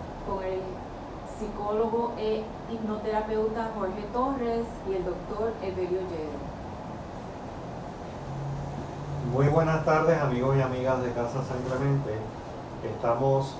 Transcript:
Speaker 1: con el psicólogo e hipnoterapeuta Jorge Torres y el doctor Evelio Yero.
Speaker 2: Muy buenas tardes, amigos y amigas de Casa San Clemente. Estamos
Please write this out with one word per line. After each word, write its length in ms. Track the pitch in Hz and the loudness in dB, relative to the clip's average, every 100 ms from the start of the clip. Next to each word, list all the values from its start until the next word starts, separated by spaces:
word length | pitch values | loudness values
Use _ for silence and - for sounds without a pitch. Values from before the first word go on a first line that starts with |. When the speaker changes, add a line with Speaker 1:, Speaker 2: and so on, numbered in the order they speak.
| - - 202 | -2 -8 -4
Speaker 1:
con 160 | 196 | -4
el 160 | 190 190 185 - - - - - - - | -2 -4 -4 -8 -10 -10 -10 -10 -10 -6
psicólogo 720 | 214 208 208 214 226 233 226 220 | -6 -4 0 2 2 2 0 0
e 260 | 214 220 - - - | 0 0 -2 -8 -6
hipnoterapeuta 1000 | 226 214 214 214 214 220 220 220 226 220 214 | -4 -2 -2 0 0 2 2 2 0 -2 -2
Jorge 240 | 190 208 - | -2 -2 -2
Torres 540 | 240 277 254 233 233 226 - 190 | 2 2 2 0 0 -2 -4 -2
y 40 | 190 | 0
el 100 | 175 | 0
doctor 480 | 175 - 208 226 214 | -4 -4 0 0 0
Evelio 400 | 190 185 175 185 180 | -4 -2 0 0 0
Yero. 320 | 165 151 143 - - - - - - - - - - - - - - - - - - - - - - - - - - - - 120 | -4 -4 -6 -8 -8 -10 -8 -8 -8 -8 -8 -8 -8 -8 -8 -8 -8 -8 -8 -8 -8 -6 -4 -4 -4 -4 -6 -6 -6 -6 -2 2
Speaker 2:
Muy 160 | 131 143 | 6 6
buenas 380 | 160 160 156 165 | 8 6 4 6
tardes, 340 | 156 165 156 | 6 6 6
amigos 380 | 139 123 131 139 | 4 4 4 4
y 40 | |
amigas 400 | 127 127 131 127 | 4 2 2 2
de 100 | 123 | 2
Casa 280 | 120 120 135 135 | 0 0 -2 -2
San 140 | 127 131 | -2 -2
Clemente. 460 | 127 139 139 107 110 110 - - - - - | 2 4 4 2 -2 -4 -8 -8 -10 -8 -6
Estamos 720 | 113 113 143 143 135 135 139 - | -4 0 2 4 6 4 2 -2